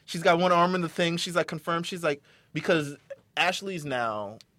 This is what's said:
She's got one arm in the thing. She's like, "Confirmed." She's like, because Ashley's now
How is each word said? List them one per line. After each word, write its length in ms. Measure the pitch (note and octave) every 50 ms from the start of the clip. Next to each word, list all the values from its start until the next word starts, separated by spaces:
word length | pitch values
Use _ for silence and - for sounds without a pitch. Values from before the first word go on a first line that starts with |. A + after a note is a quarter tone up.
| _
She's 160 | - - F3 E3
got 160 | F#3+ E3+ E3+
one 140 | F3+ F#3 F3+
arm 220 | E3+ F3 F3+ F3+
in 60 | F#3
the 80 | F3 D#3+
thing. 280 | - - F3 E3+ E3+ E3+
She's 180 | - F#3 E3+
like, 120 | F3 D#3 -
"Confirmed." 380 | - D#3+ - - E3+ E3+ E3+
She's 160 | E3+ G3 F3+ E3+
like, 180 | D#3+ D3 C#3+ _ _ _ _ _ _ -
because 420 | D#3 - - - E3 D3+ C#3+ C#3+ - _ - - - _ _ -
Ashley's 480 | - D#3+ F3 F#3 - G3 G3 F#3+ E3+ D3
now 540 | D3 C3+ B2 A#2+ A2+ G#2+ G#2+ G#2 G2+ G#2+ A2 - _ _